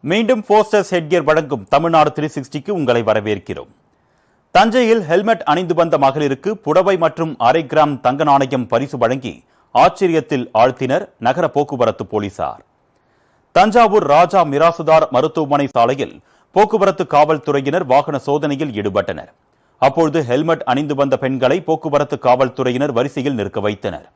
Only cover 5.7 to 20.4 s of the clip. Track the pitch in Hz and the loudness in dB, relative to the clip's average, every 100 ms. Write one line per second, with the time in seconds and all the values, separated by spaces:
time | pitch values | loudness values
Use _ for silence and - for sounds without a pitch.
5.7 | 165 165 160 139 135 147 131 190 214 - | 0 0 2 0 0 -2 -4 -6 -6 -2
6.7 | 156 185 190 170 - 165 139 120 151 143 | 0 2 0 -2 -2 -8 0 0 2 0
7.7 | 151 147 135 123 139 151 139 135 131 117 | 0 0 0 -2 0 2 2 2 -4 -2
8.7 | 113 139 131 117 135 123 67 _ _ _ | -2 -4 -2 -2 -2 -6 -14 _ _ _
9.7 | 117 165 175 190 165 147 143 120 110 123 | 2 2 2 0 0 -2 -4 -2 2 2
10.7 | 131 131 147 208 _ 117 135 165 - 147 | 2 -4 -4 -4 _ -4 0 -2 0 -4
11.7 | 131 117 104 104 107 101 - 78 52 _ | 0 -2 -2 -6 -6 -6 -6 -8 -8 _
12.7 | _ _ _ _ _ _ _ _ - 208 | _ _ _ _ _ _ _ _ 2 2
13.7 | 220 226 208 170 147 175 190 160 139 165 | 4 4 2 4 4 4 2 0 2 0
14.7 | 165 156 156 151 123 151 156 147 143 143 | 0 2 2 4 0 -2 -2 -2 -2 -2
15.7 | 131 117 139 123 - _ _ _ - 214 | 0 0 0 -6 -10 _ _ _ 0 2
16.7 | 214 196 175 180 147 151 160 - 143 139 | 2 0 0 0 2 4 2 0 -2 0
17.7 | 165 156 131 156 143 - 147 151 139 151 | -4 2 0 2 -6 -2 -2 -2 -4 -6
18.7 | 104 104 98 98 82 - _ _ _ _ | -4 -2 -2 -4 -8 -12 _ _ _ _
19.7 | _ 135 143 160 151 127 127 | _ -2 2 0 0 -2 -2